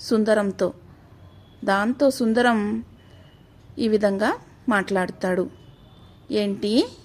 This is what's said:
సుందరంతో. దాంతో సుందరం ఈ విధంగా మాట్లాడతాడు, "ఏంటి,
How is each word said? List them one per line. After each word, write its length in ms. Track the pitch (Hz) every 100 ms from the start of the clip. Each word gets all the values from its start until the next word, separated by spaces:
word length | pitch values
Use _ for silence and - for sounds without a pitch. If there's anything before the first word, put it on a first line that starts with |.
సుందరంతో. 720 | - 220 214 214 202 185 185 - - - - - - - - -
దాంతో 460 | - 196 214 247 277
సుందరం 760 | 269 226 220 247 220 208 226 - - - - - - - - - -
ఈ 100 | 226
విధంగా 460 | 214 208 196 214 480 - - -
మాట్లాడతాడు, 840 | 208 190 196 180 - 190 180 175 - - - - - - - -
"ఏంటి, 580 | 208 202 196 208 226 480 -